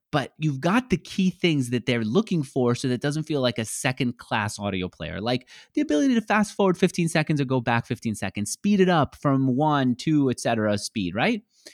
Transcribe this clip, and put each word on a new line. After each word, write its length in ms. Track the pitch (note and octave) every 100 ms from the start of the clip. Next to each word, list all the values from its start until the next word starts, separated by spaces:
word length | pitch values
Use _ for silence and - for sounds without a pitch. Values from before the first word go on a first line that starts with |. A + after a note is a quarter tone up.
| _
but 220 | D3 B2 -
you've 200 | D#3 C3+
got 280 | E3+ A3+ B3+
the 80 | E3+
key 320 | - - F#3
things 400 | - F3 D3+ A#2+
that 160 | B2
they're 180 | C3 A#2+
looking 380 | A2 D3 A3 F3
for 320 | C#3 C#3 A#2+
so 140 | A#2+ C3
that 60 |
it 80 | B2
doesn't 220 | C#3+ D3+
feel 180 | D#3 D3
like 160 | B2 A#2
a 60 | G#2+
second-class 920 | - C3 B2+ B2+ - - A#2 G#2 -
audio 300 | G2+ F#2+ F2+
player, 320 | - D#2+ E2+
like 260 | A2 B2+ - - -
the 80 | -
ability 320 | D4+ D4 C#4
to 80 | A#3
fast 340 | G#3+ G#3+ G#3 -
forward 220 | G3 F3
fifteen 300 | F#3 - E3
seconds 340 | E3 D3+ D3
or 20 |
go 160 | C3 C3
back 240 | A#2+ A#2
fifteen 300 | - A#2+ A#2
seconds, 360 | G#2 G2 G#2 G#2
speed 300 | - G3+ G#3
it 80 | F#3
up 280 | E3+ B2+ -
from 380 | D3 C3+ C3
one, 400 | B2 D3+ C#3+ B2+
two, 360 | A#2+ - D3+ C3+
et 100 | A#2+
cetera, 380 | C3 A2+ G#2+ G2+
speed, 360 | - A2 F2
right? 280 | G2 E3 A#3+ - _ -